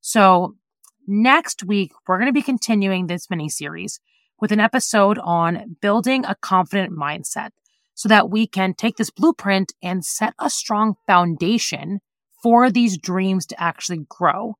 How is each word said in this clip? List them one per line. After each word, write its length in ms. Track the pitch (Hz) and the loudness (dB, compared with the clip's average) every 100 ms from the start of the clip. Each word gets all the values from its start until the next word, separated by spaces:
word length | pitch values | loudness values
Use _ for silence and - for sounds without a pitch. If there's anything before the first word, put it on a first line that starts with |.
So 560 | - 226 196 185 180 - _ _ _ _ - | -2 4 6 6 2 -8 _ _ _ _ -4
next 560 | 202 240 294 330 - | 2 4 4 2 -10
week, 300 | 185 202 185 _ - | -2 -2 -2 _ -2
we're 120 | 185 | 0
gonna 140 | 247 | 2
be 100 | 277 | 0
continuing 640 | 277 254 - 220 196 185 180 | 0 -4 0 0 2 0 -2
this 240 | 175 - | -6 -6
mini-series 720 | 175 151 - 143 160 - - _ _ _ _ | -6 -6 -8 -10 -10 -12 -14 _ _ _ _
with 120 | 214 | 0
an 80 | 214 | 2
episode 580 | 214 254 - 220 196 208 | 2 2 0 2 4 2
on 580 | - 170 165 170 208 170 | -2 0 0 -2 -10 -6
building 460 | 202 214 240 262 - | 0 0 0 -2 -2
a 80 | |
confident 580 | 202 - 190 185 202 185 | -8 0 0 2 -2 -4
mindset 580 | 170 143 156 151 - 160 _ _ _ _ | -6 -8 -8 -10 -10 -12 _ _ _ _
so 140 | - 208 | -8 2
that 200 | 214 190 | 2 4
we 180 | 208 226 | 0 -2
can 280 | - 190 | -2 -4
take 220 | 180 226 - | -2 -4 -4
this 120 | 226 | -8
blueprint 640 | - 320 - 196 196 190 - | 0 0 0 0 0 -2 -6
and 220 | 180 185 | -6 -6
set 300 | 170 - 214 - | -6 -4 -4 -4
a 120 | 294 | -6
strong 460 | - - 208 220 202 - | -4 -4 0 0 -2 2
foundation 920 | 185 175 160 170 233 - 147 151 202 _ _ _ _ | 2 2 0 0 0 -2 -8 -8 -10 _ _ _ _
for 280 | 240 233 254 | 4 4 4
these 280 | 233 240 180 | 4 0 0
dreams 480 | - 185 190 190 - | -4 -2 0 -2 -4
to 120 | - | -6
actually 420 | 170 - - 170 147 | -6 -4 -8 -8 -10
grow 480 | - 143 165 226 208 | -2 0 0 -4 -12